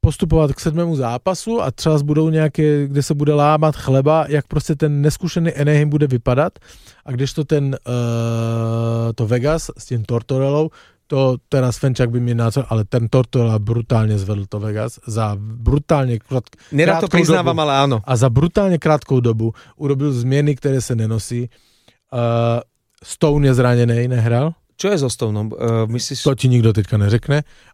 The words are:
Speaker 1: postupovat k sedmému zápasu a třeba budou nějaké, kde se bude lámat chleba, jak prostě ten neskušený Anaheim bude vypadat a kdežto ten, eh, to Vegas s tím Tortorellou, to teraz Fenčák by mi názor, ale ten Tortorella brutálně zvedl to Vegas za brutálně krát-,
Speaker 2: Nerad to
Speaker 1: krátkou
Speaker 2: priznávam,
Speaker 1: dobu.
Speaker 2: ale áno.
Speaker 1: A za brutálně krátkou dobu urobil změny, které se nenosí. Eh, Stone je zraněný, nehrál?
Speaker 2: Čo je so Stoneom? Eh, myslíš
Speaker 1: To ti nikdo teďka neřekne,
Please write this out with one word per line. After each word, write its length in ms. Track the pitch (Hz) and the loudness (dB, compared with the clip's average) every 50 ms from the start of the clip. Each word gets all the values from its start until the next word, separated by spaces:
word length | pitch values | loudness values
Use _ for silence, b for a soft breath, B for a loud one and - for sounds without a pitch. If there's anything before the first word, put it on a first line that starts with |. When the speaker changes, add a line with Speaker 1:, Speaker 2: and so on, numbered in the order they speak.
Speaker 1:
postupovat 500 | - 165 147 - - 160 156 160 156 143 | 2 0 0 0 -2 2 2 2 2 2
k 80 | 135 - | 0 -2
sedmému 360 | - 170 151 165 175 170 160 | -4 -4 -2 -2 -2 -2 -2
zápasu 680 | 139 131 113 117 127 _ 190 185 - - 220 226 233 | -2 -2 -2 -4 -4 _ -4 -4 -4 -4 -4 -4 -2
a 100 | - - | -4 -4
třeba 280 | 110 - - 160 156 151 | -6 -2 0 2 2 2
budou 300 | 143 147 151 151 160 160 | 2 0 0 0 2 2
nějaké, 580 | 160 156 156 156 - - 156 151 147 147 143 | 2 0 0 0 0 0 2 2 2 0 -2
kde 160 | 139 139 143 135 | -2 -2 -4 -2
se 100 | - 156 | -2 -2
bude 200 | 143 147 143 151 | 0 0 0 2
lámat 420 | 147 143 147 156 151 156 156 147 | 2 4 4 4 4 2 0 0
chleba, 500 | - - - 131 135 135 147 156 160 151 131 | -2 -2 2 2 4 4 4 2 2 2 0
jak 180 | 147 147 - | -2 -2 -2
prostě 280 | _ - 151 - - 160 | _ -4 -4 -2 -2 -2
ten 260 | 143 160 151 147 143 | -2 0 0 0 2
neskušený 500 | 143 151 - - - 165 - 175 165 165 - | 0 0 0 0 -6 -4 -2 0 -2 -2 -2
Anaheim 360 | 139 147 147 151 147 147 151 | 0 0 2 4 4 2 2
bude 180 | 147 147 151 | 2 0 0
vypadat 520 | 139 131 117 - - 123 127 151 180 _ - B B B B B B B B B | 2 0 -2 0 0 0 0 0 -2 _ -12 B B B B B B B B B
a 60 | - | -10
kdežto 320 | 131 123 139 135 - - 151 | -6 -4 -4 -4 -4 -6 -2
ten, 320 | 143 156 147 139 135 135 | 0 0 0 0 -2 -4
eh, 1400 | - _ 123 123 123 120 117 117 117 117 117 117 113 113 113 117 113 113 113 113 117 117 113 113 117 117 117 113 | -6 _ -6 -4 -2 -2 -2 -2 -2 -2 -2 -2 -4 -4 -4 -2 -4 -2 -2 -2 -2 -2 -2 -2 -2 -2 -4 -2
to 140 | - 117 | -4 -2
Vegas 440 | 104 120 123 120 147 160 160 - - - | 0 0 0 2 0 0 -2 -4 -8 -14
s 80 | - - | -16 -10
tím 180 | - 127 113 107 | -6 -6 -6 -4
Tortorellou, 640 | - 120 117 - - 135 131 135 139 143 151 156 160 b b b b b b _ | -2 -4 -4 -2 -2 -2 -2 0 0 0 0 -2 -2 b b b b b b _
to 300 | _ 151 135 135 131 127 123 _ _ | _ -2 0 2 2 0 -2 _ _
teraz 280 | - 139 127 123 120 | 0 0 0 0 -2
Fenčák 320 | - - 135 127 - 127 117 | 0 -2 -2 0 0 -2 0
by 100 | 117 123 | 0 -2
mi 140 | 120 120 120 | -2 0 0
názor, 300 | 117 117 113 110 139 135 - | 0 0 0 0 -2 -4 -2
ale 160 | 117 110 107 | -2 -2 -2
ten 220 | - - 123 117 107 | 0 -2 -2 -2 2
Tortorella 500 | - 131 123 - - 135 117 117 110 110 | 2 2 0 2 0 0 2 2 0 0
brutálně 580 | 101 101 117 117 110 - 127 113 110 107 107 | 0 -2 -2 -2 -2 0 0 2 2 2 0
zvedl 280 | 101 95 95 107 101 98 | -2 -2 -4 -4 -6 -6
to 140 | - - 104 | -8 -8 -8
Vegas 400 | 101 110 104 107 110 117 - - _ | -8 -6 -6 -6 -6 -8 -10 -14 _
za 280 | - 107 110 110 107 104 101 | -8 -4 -4 -2 -4 -4 -6
brutálně 800 | 104 110 113 120 113 117 135 143 143 - 165 143 135 127 120 107 | -8 -10 -12 -4 0 0 0 0 2 0 0 2 2 0 -2 -4
krát-, 240 | _ _ 131 127 - - - b b b | _ _ -4 -4 -4 -6 -20 b b b
Speaker 2:
Nerad 240 | - 143 165 180 - | 0 2 2 4 4
to 40 | 214 | 2
Speaker 1:
krátkou 160 | 214 180 - | 0 2 2
Speaker 2:
priznávam, 380 | 175 165 151 165 185 175 170 170 | 2 4 4 2 2 2 0 0
Speaker 1:
dobu. 60 | 160 | 0
Speaker 2:
ale 120 | 156 147 139 | 0 2 2
áno. 220 | 135 139 139 131 107 - | 2 2 2 0 -2 0
Speaker 1:
A 100 | - 131 | 0 0
za 140 | 113 127 131 | 2 2 4
brutálně 480 | 113 131 151 175 - 208 202 196 175 | 4 2 2 2 2 2 2 2 0
krátkou 420 | 156 - 160 156 143 - - 139 127 | 0 2 2 2 2 2 0 0 2
dobu 340 | 120 120 113 110 113 113 110 B B B B | 2 2 0 0 -2 -4 -6 B B B B
urobil 360 | _ 151 139 143 135 143 147 135 | _ -4 -2 -2 0 0 -2 -2
změny, 420 | 120 120 127 135 143 143 147 143 | -2 -2 0 0 2 2 0 -2
které 260 | 127 - 143 135 131 | -2 -2 -2 0 0
se 140 | 113 - 127 | -2 -2 -2
nenosí. 540 | 113 110 110 113 110 - - 120 120 123 117 b b b b b b b b b b b _ - | -2 -2 -2 -2 -4 -4 -6 -6 -6 -8 -8 b b b b b b b b b b b _ -4
Eh, 480 | 123 120 117 117 117 117 117 117 120 - _ _ _ _ _ _ _ - | -2 -2 0 0 2 0 0 0 -2 -4 _ _ _ _ _ _ _ -18
Stone 440 | - - - 165 151 143 147 143 | -18 -4 0 0 2 2 4 4
je 60 | 135 131 | 4 4
zraněný, 540 | 120 123 123 123 120 120 117 117 117 120 | 4 4 2 4 2 2 2 2 0 0
nehrál? 460 | 123 127 120 110 117 120 120 139 160 165 _ _ _ _ | -2 0 0 0 2 2 0 0 -2 -4 _ _ _ _
Speaker 2:
Čo 100 | _ - | _ -2
je 100 | 196 208 | -2 0
so 120 | 165 139 123 | 0 -2 -2
Stoneom? 420 | - - 123 110 107 107 107 110 | -4 -4 -4 -4 -2 -4 -4 -6
Eh, 360 | - - 117 117 117 113 113 | -6 -4 -2 0 0 0 0
myslíš 360 | 110 113 123 - - 139 127 - | -2 -4 -6 -6 -8 -8 -2 0
Speaker 1:
To 120 | 151 135 | 0 0
ti 120 | - - | 2 2
nikdo 260 | 127 123 123 110 113 104 | 2 4 4 4 4 2
teďka 240 | 107 98 - - | 2 -2 0 0
neřekne, 460 | 104 101 101 110 120 - - 143 147 147 b b b b b | 0 2 2 2 0 0 0 -2 -2 -2 b b b b b